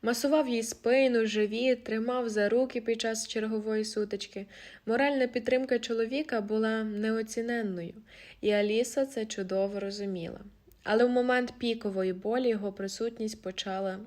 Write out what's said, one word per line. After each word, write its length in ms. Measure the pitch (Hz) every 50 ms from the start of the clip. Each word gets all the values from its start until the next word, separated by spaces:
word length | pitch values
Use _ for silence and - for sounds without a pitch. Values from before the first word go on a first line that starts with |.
Масував 460 | - 220 240 233 - 285 285 311 294 254
їй 160 | 240 226 226
спину, 600 | 226 - - _ 233 247 269 269 262 240 233 226
живіт, 580 | 220 208 214 214 208 208 226 247 262 254 247 247
тримав 460 | - 220 220 220 240 247 254 247 233
за 200 | 214 208 208 202
руки 320 | 214 240 262 254 - 247
під 200 | 220 226 233 226
час 260 | - 226 220 220 - -
чергової 580 | - 226 214 220 220 214 208 220 220 214 214
сутички. 640 | 214 - 214 208 208 208 202 - - - 202 202 208 - - - - - - _
Моральна 420 | - 226 240 269 285 285 269 254 247
підтримка 520 | 247 254 233 247 254 254 262 262 262 233
чоловіка 600 | 233 - 233 226 226 226 262 277 311 311 - 226
була 420 | 208 202 214 220 220 220 220 220 220
неоціненною, 1080 | 214 208 208 214 220 220 226 220 220 - 240 226 233 240 233 226 202 185 175 170 170 - 220 - - - - - - - -
і 100 | - 208
Аліса 540 | 208 208 208 208 214 226 240 240 - 285 269
це 200 | 269 - 240 220
чудово 540 | 220 - - 196 185 190 190 196 196 202 202
розуміла. 600 | 202 196 196 208 202 196 190 180 165 - - - - 202 - - _ - - _ _
Але 220 | 202 208 220 240
в 40 | 247
момент 440 | 247 247 247 247 254 247 247 240 - -
пікової 560 | - 233 226 226 - 208 196 190 185 185 185
болі 360 | 185 190 208 226 247 262 247
його 240 | 226 214 202 202 196
присутність 680 | - 196 196 196 - 226 233 233 - 220 220 214 220
почала 580 | - 185 190 - - 202 190 190 196 190 185 190 214